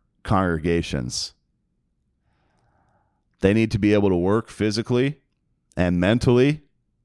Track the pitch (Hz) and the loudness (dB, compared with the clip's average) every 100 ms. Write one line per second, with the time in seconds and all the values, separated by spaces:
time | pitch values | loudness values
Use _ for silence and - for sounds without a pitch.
0 | _ _ - 98 90 80 85 85 - 69 | _ _ -2 -2 0 -2 0 -2 -2 -6
1 | 62 - - _ _ _ _ _ _ _ | -6 -8 -12 _ _ _ _ _ _ _
2 | _ _ _ _ _ _ _ _ _ _ | _ _ _ _ _ _ _ _ _ _
3 | _ _ _ _ 98 110 110 104 104 104 | _ _ _ _ 0 2 0 0 2 4
4 | 101 87 92 110 - - 104 107 113 123 | 2 2 2 0 -4 -4 -4 -4 -2 -2
5 | 139 - _ _ _ _ _ - 90 87 | -2 -6 _ _ _ _ _ -4 0 2
6 | 92 120 131 123 143 151 _ _ _ _ | 2 2 2 2 2 -2 _ _ _ _